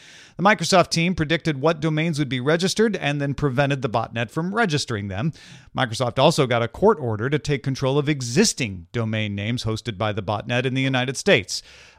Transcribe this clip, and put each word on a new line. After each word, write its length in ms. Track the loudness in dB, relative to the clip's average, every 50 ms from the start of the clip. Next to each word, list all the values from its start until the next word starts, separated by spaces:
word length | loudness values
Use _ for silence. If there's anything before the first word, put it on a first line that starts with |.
| -20 -20 -20 -20 -20 -14 _ 2
The 60 | 4
Microsoft 460 | 4 4 4 2 2 4 4 4 4
team 240 | 2 0 0 0 0
predicted 480 | 0 0 0 0 0 0 -2 -2 0
what 180 | 2 0 2 2
domains 380 | 0 0 0 0 0 0 0 -2
would 120 | -2 -2
be 100 | -4 -2
registered 560 | 0 2 2 2 2 0 2 2 2 2 2
and 260 | 0 -2 -2 -2 -2
then 140 | -2 -2 -2
prevented 480 | 0 -2 0 2 2 2 2 2 0 -2
the 60 | -2
botnet 420 | 0 -2 -2 -2 -4 -4 -4 -4
from 240 | -4 -4 -4 -2 0
registering 520 | 0 0 0 0 -2 -2 -2 -4 -6 -4 -4
them. 260 | -4 -4 -4 -4 -4 -6 -12 -20 -20 -20 -20 -10 -4
Microsoft 440 | -4 -4 -2 -2 -2 -2 -2 2 4
also 280 | 4 4 6 4 2 2
got 160 | 2 0 0
a 40 | -2
court 320 | -2 2 4 4 4 2
order 300 | 0 -4 -2 -2 -2 -2
to 100 | -2 -2
take 220 | -2 -2 -2 -2
control 380 | -2 -4 -4 -2 0 0 0 0
of 100 | 0 0
existing 800 | 0 -2 -2 0 2 4 4 4 2 -2 -4 -6 -6 -10 -12 -8
domain 440 | -6 -4 -2 -2 -2 -2 -4 -4 -4
names 300 | -4 -4 -4 -4 -4 -2
hosted 340 | -4 -4 -4 -4 -6 -6 -2
by 120 | -2 -2
the 120 | -2 -2 -4
botnet 420 | -4 -4 -4 -4 -2 -2 -2 0
in 80 | 0 0
the 80 | 0
United 340 | 0 0 0 0 -2 -2 -4
States. 460 | -2 2 4 4 4 2 -2 -8 -10 -10 -12 -20 -20 -20 -20 -20